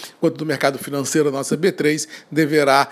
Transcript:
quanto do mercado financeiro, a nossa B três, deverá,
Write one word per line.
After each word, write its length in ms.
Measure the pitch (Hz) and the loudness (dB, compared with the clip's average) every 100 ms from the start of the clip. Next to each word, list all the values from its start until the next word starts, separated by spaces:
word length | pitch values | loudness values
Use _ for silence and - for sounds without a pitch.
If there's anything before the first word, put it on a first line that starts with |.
| - - | -18 -2
quanto 160 | 170 139 | -2 -2
do 80 | |
mercado 340 | 156 135 143 135 | -6 0 0 -2
financeiro, 520 | - 143 131 156 147 | -6 -6 -2 0 0
a 20 | |
nossa 240 | 135 131 147 | -2 -4 0
B 160 | 180 | 0
três, 340 | - 147 151 - - - | 0 0 0 -6 -14 -6
deverá, 560 | 151 151 151 139 135 143 | 0 2 2 4 4 2